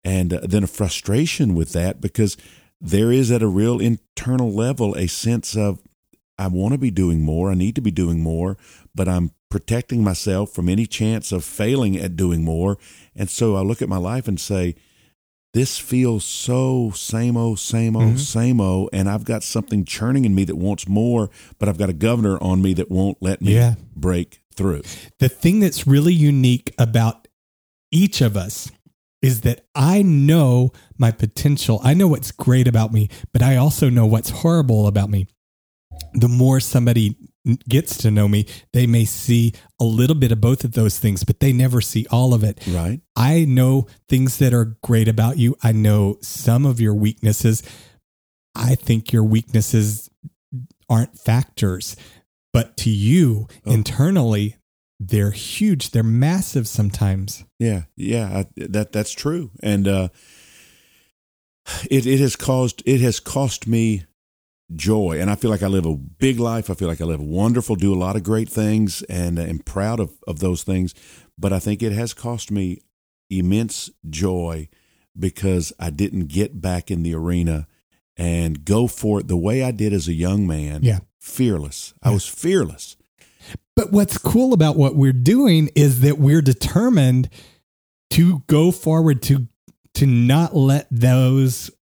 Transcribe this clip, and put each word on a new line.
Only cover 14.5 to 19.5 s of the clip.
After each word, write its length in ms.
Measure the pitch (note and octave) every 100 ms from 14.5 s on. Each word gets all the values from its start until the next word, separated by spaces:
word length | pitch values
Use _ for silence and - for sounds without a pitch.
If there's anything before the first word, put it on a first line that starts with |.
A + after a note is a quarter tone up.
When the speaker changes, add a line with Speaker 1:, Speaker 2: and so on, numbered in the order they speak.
| G2 F2+ E2+ _ _ _ _ _ _ _
Speaker 1:
"This 240 | A#2 C3+ -
feels 460 | - B2+ B2+ A2
so 680 | - - - B2 C3 B2+ A#2 G2
same 400 | - A2+ A#2+ A#2+
old, 220 | A#2 G#2
same 360 | - A2+ A2+ A2
old, 100 | A2+
Speaker 2:
Mm-hmm. 120 | B2
Speaker 1:
same 440 | C#3+ A2+ A#2+ B2
old, 280 | F#2+ F#2+ G2
and 140 | G2 G2
I've 160 | G#2 -
got 180 | A2
something 400 | -